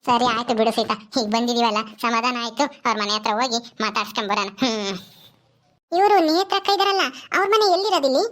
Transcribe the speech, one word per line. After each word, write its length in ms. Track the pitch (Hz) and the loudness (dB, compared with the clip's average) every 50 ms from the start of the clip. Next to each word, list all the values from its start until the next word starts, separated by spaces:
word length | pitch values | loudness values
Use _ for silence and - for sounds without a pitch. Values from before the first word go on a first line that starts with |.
| _ | _
ಸರಿ 180 | 269 240 233 247 | 0 2 2 2
ಆಯ್ತು 280 | 247 226 226 240 247 240 | 2 0 -2 -2 -2 0
ಬಿಡು 180 | 220 226 226 | 2 2 2
ಸೀತಾ, 220 | - - 220 226 220 - - _ - 269 | 2 0 -2 -2 -4 -6 -6 _ -4 -4
ಈಗ 60 | 226 | -2
ಬಂದಿದೀವಲ್ಲ 500 | 208 214 226 240 240 240 233 233 226 208 208 220 214 - - | 0 -2 0 0 0 0 0 0 2 0 0 -4 -4 -10 -6
ಸಮಾಧಾನ 360 | - 233 233 226 226 254 247 240 233 | -4 -2 -2 0 0 -2 -4 -4 -6
ಆಯ್ತು, 200 | 233 233 - 285 | -8 -2 -2 -2
ಅವ್ರ 380 | 277 - - _ 247 220 214 | -2 -4 -6 _ -2 -2 -2
ಮನೆ 120 | 208 202 208 | -2 -2 -2
ಹತ್ರ 180 | 214 214 233 | -2 -2 -2
ಹೋಗಿ 280 | 208 214 254 262 226 233 233 - _ - | 0 0 -2 -2 -2 -6 -6 -8 _ -4
ಮಾತಾಡ್ಸ್ಕೊಂಡ್ 480 | 220 208 208 233 208 214 - 247 214 196 | -4 -2 -2 -4 -4 -4 -6 -6 -4 -2
ಬರೋಣ. 180 | 202 214 196 | -2 -2 -2
ಹ್ಮ್. 500 | 202 202 - 262 254 226 214 208 196 190 180 - - - - - - _ _ _ _ _ _ _ _ _ _ _ _ | -6 -4 -2 -2 -2 -2 -2 -4 -6 -8 -10 -12 -18 -20 -20 -20 -20 _ _ _ _ _ _ _ _ _ _ _ _
ಇವ್ರು 280 | 339 349 392 415 415 381 | 0 2 4 4 4 4
ನೇತ್ರ 360 | 330 302 311 349 392 392 403 | 4 4 2 2 0 0 -2
ಅಕ್ಕ 140 | 392 392 - | -2 0 0
ಇದಾರಲ್ಲ, 320 | 403 370 392 403 392 381 320 254 262 - - - - | 0 2 2 2 2 2 0 -2 -4 -10 -10 -4 -2
ಅವ್ರ 120 | 330 392 | 0 2
ಮನೆ 260 | 392 427 427 427 392 349 | 2 2 4 4 4 2
ಎಲ್ಲಿರೋದಿಲ್ಲಿ? 500 | 359 392 427 381 330 277 269 262 294 403 466 | 2 2 0 0 2 2 2 2 2 0 -2